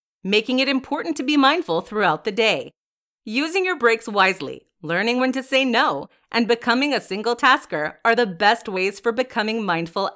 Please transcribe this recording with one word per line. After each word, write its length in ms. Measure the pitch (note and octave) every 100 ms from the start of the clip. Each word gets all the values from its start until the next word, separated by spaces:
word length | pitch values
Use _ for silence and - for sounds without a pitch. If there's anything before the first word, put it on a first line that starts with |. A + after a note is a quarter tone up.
| _ _
making 360 | F#3+ G#3 A3 B3+
it 80 | C4+
important 500 | C4+ C4+ D4 E4+ D#4
to 40 |
be 140 | B3+ D4+
mindful 460 | C4+ E4+ - E3
throughout 420 | - G#3+ F#3 D#3
the 80 | A3+
day. 400 | G3+ A3 D#3 C3 - _ _ _ _ -
Using 400 | A3+ D#4+ F#4 F#4
your 100 | D#4+
breaks 320 | A#3+ A3+ A#3
wisely, 540 | G3+ F#3+ F#3 C3+ - - _
learning 380 | D3+ F3 A3 B3
when 100 | C4
to 100 | C4
say 200 | B3+ C4
no, 460 | C4+ A#3 D4 C#3+ - _ _
and 160 | A3+ A3+
becoming 460 | A#3 A#3 A#3+ D4
a 60 | B3
single 340 | - F#3+ A3 A#3
tasker 640 | A#3 C#4 - D#3 D3+ -
are 120 | A#3
the 120 | A#3 A3+
best 400 | E3 G#3 A3+ -
ways 320 | F#3 F#3+ G#3
for 140 | A#3
becoming 500 | A3+ B3+ A#3 G#3+ A3+
mindful 480 | G3+ E3 E3 G3 G3